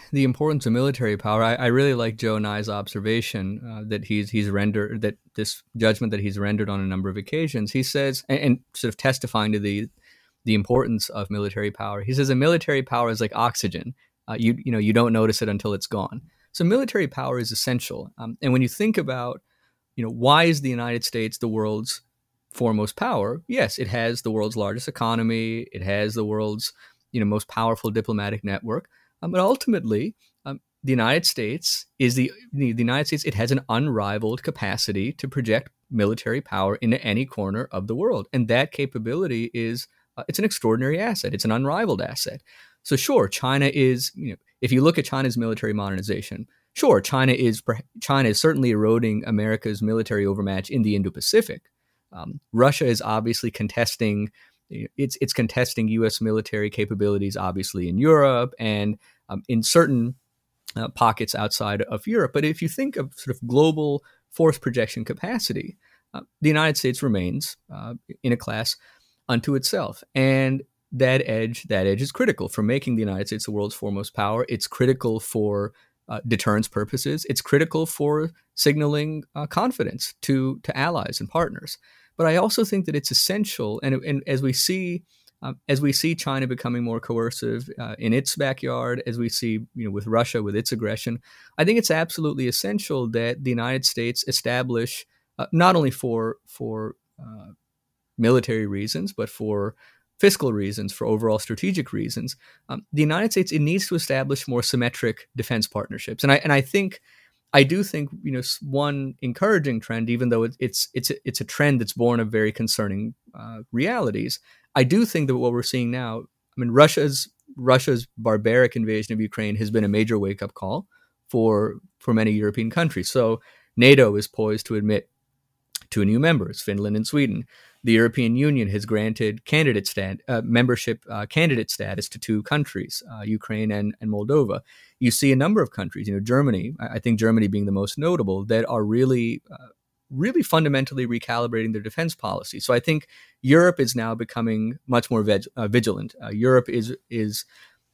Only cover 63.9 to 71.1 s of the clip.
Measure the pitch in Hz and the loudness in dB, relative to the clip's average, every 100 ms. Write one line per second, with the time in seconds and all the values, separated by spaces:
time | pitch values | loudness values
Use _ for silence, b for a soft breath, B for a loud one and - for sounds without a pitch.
63.9 | 143 b b b - 165 147 135 120 110 | -4 b b b 2 2 2 -2 -2 -2
64.9 | - 110 - 185 240 - - - - _ | -4 -8 -6 -6 -4 -4 -6 -8 -14 _
65.9 | _ _ - - - 151 151 156 143 131 | _ _ -16 -16 -2 2 2 2 0 -2
66.9 | 127 139 101 90 107 - - - - 110 | 0 0 0 0 -4 -6 -12 -18 -16 -14
67.9 | 120 - - 127 120 - 107 117 - b | -14 -18 -8 -2 -2 -2 -6 -4 -6 b
68.9 | b b b - 117 - 139 - 190 127 | b b b -2 -2 0 0 0 -2 -4
69.9 | - - 135 135 135 131 135 - _ _ | -8 -6 0 4 4 2 0 -6 _ _
70.9 | 127 127 | 0 4